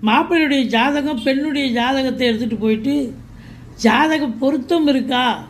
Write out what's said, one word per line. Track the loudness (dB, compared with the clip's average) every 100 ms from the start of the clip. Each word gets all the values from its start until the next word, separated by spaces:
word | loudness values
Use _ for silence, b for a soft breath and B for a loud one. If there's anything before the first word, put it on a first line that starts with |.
மாப்பிள்ளையுடைய | 2 2 2 2 2 2 2
ஜாதகம், | 2 2 0 -2 -2
பெண்ணுடைய | 0 0 0 -2 -2
ஜாதகத்தை | 0 0 0 -2 0 0
எடுத்துகிட்டு | 0 -2 -2
போயிட்டு | 0 0 0 -2 -4 -8 -18 B B B B -2
ஜாதக | 2 4 4 2 -2
பொருத்தம் | -2 0 0 0 0 2
இருக்கா | 2 0 0 0 -2 -8